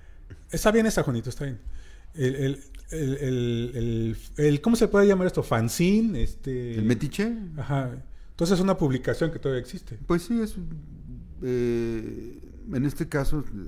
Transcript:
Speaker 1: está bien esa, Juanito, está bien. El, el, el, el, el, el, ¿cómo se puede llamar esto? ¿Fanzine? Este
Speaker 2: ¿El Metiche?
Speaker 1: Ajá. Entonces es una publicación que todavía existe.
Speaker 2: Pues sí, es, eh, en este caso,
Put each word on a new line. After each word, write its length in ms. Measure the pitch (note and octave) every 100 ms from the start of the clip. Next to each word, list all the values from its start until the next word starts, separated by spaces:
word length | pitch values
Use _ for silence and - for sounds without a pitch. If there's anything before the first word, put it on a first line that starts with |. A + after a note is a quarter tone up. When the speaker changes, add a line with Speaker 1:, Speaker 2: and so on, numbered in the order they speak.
| - - - - -
Speaker 1:
está 200 | E3 G#3+
bien 140 | A3+ A3
esa, 180 | G#3
Juanito, 260 | D3 A#2 B2
está 160 | - C#3
bien. 140 | A#2 - - - - -
El, 220 | D#3 B2+ C3+
el, 280 | C3+ C#3 - - -
el, 260 | D#3+ C3+ C#3
el, 540 | C3+ B2 A#2+ A#2 B2 B2
el, 420 | A#2 A2+ A2+ A2 - - D3+
el, 160 | D3
¿cómo 140 | A3+ A#3
se 120 | E3
puede 200 | G3+ G3+
llamar 200 | F#3+ F#3
esto? 160 | D#3+
¿Fanzine? 800 | - A#2 A#2 - E3+ G#3 A3+ A#2+
Este 500 | A#2 - C#3 B2+ A#2+ A2+
Speaker 2:
¿El 100 | G#2+
Metiche? 460 | A#2 C#3 - G#3+ A3+ F#3 D#3
Speaker 1:
Ajá. 340 | A#2 C#3 B2+ C3 - - -
Entonces 260 | - E3+ F3+
es 60 |
una 140 | F#3+ F#3
publicación 540 | D#3 C3 B2+ A#2 E3
que 80 | D#3
todavía 220 | C#3 B2+
existe. 360 | - - - G#2+ -
Speaker 2:
Pues 160 | E3+
sí, 180 | F3 A#3
es, 140 | A3 G3 E3 D#3+ - - - B2 - -
eh, 960 | B2+ B2 A#2+ A#2 A#2 A2+ A2 A2 A2+ - - - -
en 120 | C3 C#3
este 220 | - D#3+
caso, 360 | D3 C3+ D3+ C3 G2+